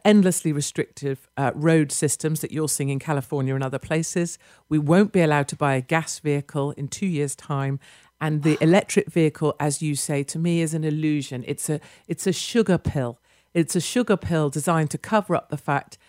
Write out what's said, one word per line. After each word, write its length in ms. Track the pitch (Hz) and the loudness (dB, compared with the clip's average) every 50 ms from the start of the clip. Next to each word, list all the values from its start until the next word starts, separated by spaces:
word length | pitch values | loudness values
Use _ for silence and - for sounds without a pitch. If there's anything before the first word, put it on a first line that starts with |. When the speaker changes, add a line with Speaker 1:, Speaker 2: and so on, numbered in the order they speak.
| - | 4
Speaker 1:
endlessly 440 | 208 214 208 185 185 175 - - 160 147 | 6 6 8 6 6 2 0 -2 -2 -2
restrictive, 760 | 147 143 - - - - - - - 139 139 135 - _ _ - | -2 -4 -4 -4 -4 -6 -6 -6 -8 -6 -6 -6 -6 _ _ -6
uh, 160 | - 139 123 - | -2 -2 -2 0
road 380 | 151 147 165 160 160 151 143 - | 2 2 4 4 4 2 2 -2
systems 480 | - 170 143 - - - 156 156 151 | -2 0 0 -2 0 -2 -2 -2 -2
that 100 | - - - | -4 -6 -4
you're 160 | 151 156 143 | -4 -2 -2
seeing 200 | - - 143 139 | -2 -2 -2 -2
in 100 | 139 135 | -2 -4
California 560 | - - 151 139 131 - 151 139 131 131 135 | -2 -2 -2 -2 -2 -2 -4 -2 0 0 0
and 80 | 135 135 | -2 -2
other 160 | 131 135 131 | -4 -4 -6
places. 580 | - - 156 160 160 - - 180 170 170 - - _ _ - _ _ - | -4 -2 -2 -2 -2 -2 -2 -2 -2 -2 -4 -12 _ _ -20 _ _ 0
We 100 | 151 156 | 0 0
won't 340 | 151 143 170 190 214 202 - | 4 4 6 6 6 4 4
be 80 | 190 | 2
allowed 260 | 165 156 151 147 143 - | 4 4 4 2 2 0
to 80 | - | -2
buy 180 | - 147 143 135 | -2 0 0 0
a 60 | 131 | 0
gas 380 | 127 - 160 160 156 - - - | 0 0 -2 -2 -2 -4 -10 -6
vehicle 540 | - 151 143 143 143 _ - 147 139 147 147 | -2 -2 -2 -2 -2 _ -4 -4 -4 -4 -4
in 160 | - 143 131 | -6 -8 -8
two 180 | - - 202 | -6 -4 -4
years' 300 | 190 170 143 147 139 - | -2 -2 -2 -2 -4 -6
time. 420 | - - - 147 139 135 139 139 139 _ - - - _ _ _ - | -10 -8 -6 -4 -2 -2 -2 -4 -6 _ -14 -20 -20 _ _ _ -6
And 220 | 151 156 156 151 143 | -4 -2 -2 0 2
the 160 | 160 151 - | 2 2 4
Speaker 2:
<sighs> 40 | 156 | 4
Speaker 1:
electric 480 | 160 180 208 - - - - - - | 6 6 4 4 2 0 -2 -2 0
vehicle, 440 | - 175 160 151 - - 156 147 - - | 0 2 2 2 0 0 -2 -2 -2 0
as 200 | 147 151 143 - | -2 -2 -2 -2
you 140 | 160 151 143 | -4 -4 -4
say, 280 | 135 - - 147 139 139 | -4 -4 -2 -2 -4 -4
to 140 | 139 - 160 | -4 -4 -2
me 220 | 165 175 170 170 165 | -2 0 0 0 0
is 120 | 151 160 | -2 -2
an 100 | 160 156 | -2 -2
illusion. 600 | 156 151 156 156 151 151 147 135 - 135 123 117 | -2 -2 0 0 0 0 -2 -4 -6 -10 -10 -8
It's 220 | - 143 - - - | -8 -8 -6 -4 -4
a, 100 | 151 147 - - - - _ - | -4 -4 -6 -12 -20 -18 _ -8
it's 180 | 170 - - | -8 -4 -2
a 60 | 196 160 | -2 -2
sugar 460 | - - - - 240 214 - 180 160 | -2 -4 -2 0 0 2 4 2 2
pill. 420 | - - - 147 127 120 120 _ _ _ _ _ _ _ - | 2 -2 -2 -2 -4 -4 -6 _ _ _ _ _ _ _ -2
It's 220 | 170 165 - - | -2 0 0 0
a 40 | 180 | -2
sugar 360 | - - - 247 240 - 202 | -2 0 -2 -2 2 2 0
pill 320 | 175 - - 175 160 151 143 | 0 0 -2 0 0 0 0
designed 420 | 135 156 139 185 170 160 156 147 - | -2 -2 -2 0 2 2 0 0 -4
to 60 | 156 | -8
cover 380 | - - 226 214 196 - 175 | -6 0 0 0 0 2 -2
up 140 | - - - | -2 -2 -4
the 80 | 151 147 | -10 -8
fact 400 | - - 143 139 - - - - _ | -4 -2 -2 -2 -4 -6 -20 -20 _